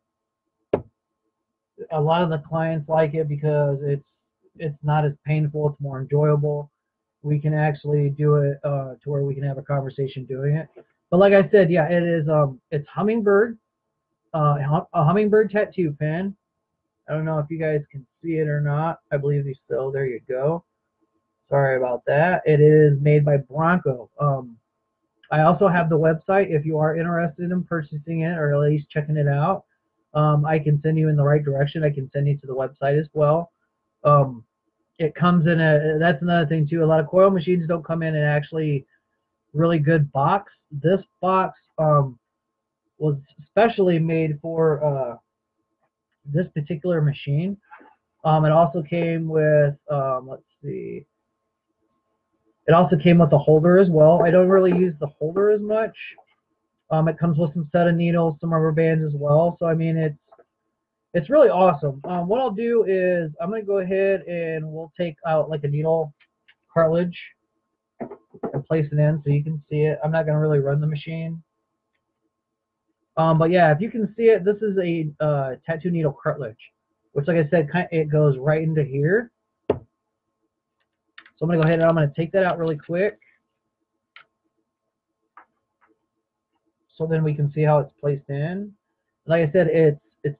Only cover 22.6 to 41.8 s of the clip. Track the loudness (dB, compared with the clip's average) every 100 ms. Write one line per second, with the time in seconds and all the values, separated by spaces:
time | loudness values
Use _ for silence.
22.6 | 6 6 6 4 2 2 4 0 -2 -4
23.6 | 0 0 -2 -6 -10 -4 -2 -2 -6 -20
24.6 | _ _ _ _ _ _ -4 2 2 4
25.6 | 2 2 2 2 2 0 0 0 2 -2
26.6 | -2 -2 0 -2 -2 -2 -4 -4 -6 -4
27.6 | -4 -6 -6 -12 -8 -4 -4 -2 0 2
28.6 | 2 0 -2 -8 -4 -2 0 0 0 -2
29.6 | _ _ _ _ _ 0 2 2 2 0
30.6 | 0 0 0 0 2 2 2 2 0 -2
31.6 | -2 0 -2 -2 -8 -4 -2 -4 -6 -6
32.6 | -6 -4 -2 -2 -2 -2 0 0 -4 _
33.6 | _ _ _ _ 4 4 2 -4 -20 _
34.6 | _ _ _ -6 -6 0 2 2 2 2
35.6 | 4 2 2 0 0 0 0 0 0 -2
36.6 | -2 0 2 2 2 4 4 2 0 -2
37.6 | -2 -6 -4 -6 -4 -2 0 0 -4 -6
38.6 | -2 -4 -6 _ _ _ _ _ _ -2
39.6 | 0 2 2 2 0 0 0 0 -4 _
40.6 | _ -4 0 0 -4 -6 -2 0 -2 -8
41.6 | _ -2